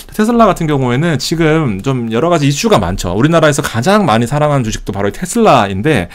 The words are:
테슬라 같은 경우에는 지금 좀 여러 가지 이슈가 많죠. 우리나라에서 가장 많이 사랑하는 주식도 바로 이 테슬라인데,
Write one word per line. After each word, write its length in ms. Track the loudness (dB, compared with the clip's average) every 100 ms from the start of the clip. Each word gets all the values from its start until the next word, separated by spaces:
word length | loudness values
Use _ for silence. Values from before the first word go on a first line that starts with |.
| -8
테슬라 320 | -4 0 2 2
같은 200 | 0 -2
경우에는 520 | 0 0 0 0 -2
지금 600 | -2 0 2 2 0 -2
좀 280 | -4 -4 -2
여러 180 | -2 0
가지 200 | 2 0
이슈가 300 | 0 2 2
많죠. 340 | 0 -4 -4
우리나라에서 500 | 0 2 4 2 2
가장 420 | -2 -2 0 2
많이 220 | 2 0 0
사랑하는 380 | -2 0 0
주식도 280 | -2 -6 -6
바로 160 | -4 -4
이 40 |
테슬라인데, 960 | -4 -4 2 4 4 2 -2 0 0 -2